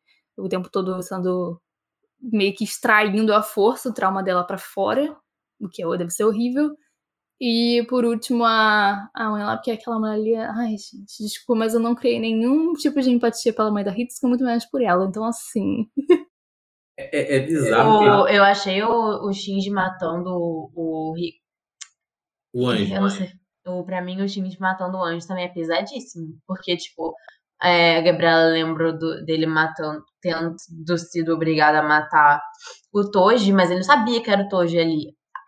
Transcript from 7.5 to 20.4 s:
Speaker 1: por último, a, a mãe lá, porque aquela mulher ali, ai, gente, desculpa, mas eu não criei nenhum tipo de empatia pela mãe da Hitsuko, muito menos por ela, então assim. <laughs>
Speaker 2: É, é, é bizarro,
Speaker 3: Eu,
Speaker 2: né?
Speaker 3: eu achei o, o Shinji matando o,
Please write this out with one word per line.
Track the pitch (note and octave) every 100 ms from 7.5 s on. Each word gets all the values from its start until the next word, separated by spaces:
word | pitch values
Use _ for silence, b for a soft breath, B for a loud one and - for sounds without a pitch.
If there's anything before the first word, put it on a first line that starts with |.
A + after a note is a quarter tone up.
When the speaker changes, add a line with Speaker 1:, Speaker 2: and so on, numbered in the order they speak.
| A#3 A#3 A#3+ A#3
Speaker 1:
por | B3+
último, | A#3 A#3 - A#3+
a, | A3+ A3 G#3+ G#3+ G3+ G3+ G#3
a | - A3
mãe | G#3
lá, | G#3 A3
porque | A#3+
aquela | A3 A#3+ A3+
mulher | G#3+
ali, | G#3+ G#3+ A3+
ai, | A3 G#3+ A#3
gente, | G#3 - G3+ G3+ -
desculpa, | G#3+ - - A3+
mas | A3
eu | A3+
não | A#3
criei | A#3+ B3+ A#3
nenhum | A3 A3 A#3+ D4 D#4+
tipo | D#4+ C#4+ D4
de | B3+
empatia | A#3+ A#3+ - A#3+
pela | A3 G#3+
mãe | G#3
da | G3+ F#3+
Hitsuko, | A#3+ - B3
muito | B3
menos | B3+ A#3 -
por | C#4
ela, | A3 F3+ F#3+
então | G#3
assim. | A3 A3+ - A3 G3 G#3+ G#3+ -
<laughs> | C#4+ F4 - _ _ _ _ _ _ -
Speaker 2:
É, | - D3 -
é, | C3+
é |
bizarro, | C#3+ D#3+ A#2 A2 A3 G#3+
Speaker 3:
Eu, | G#3 G3+
Speaker 2:
né? | F#3+ G3+
Speaker 3:
eu |
achei | G3+ G3+ G3 F#3+
o, | A3+ A#3 G#3+ G3+ G#3
o |
Shinji | G3 G3+ G3 G3
matando | G3+ F#3 - E3+ E3+ F3+
o, | F3+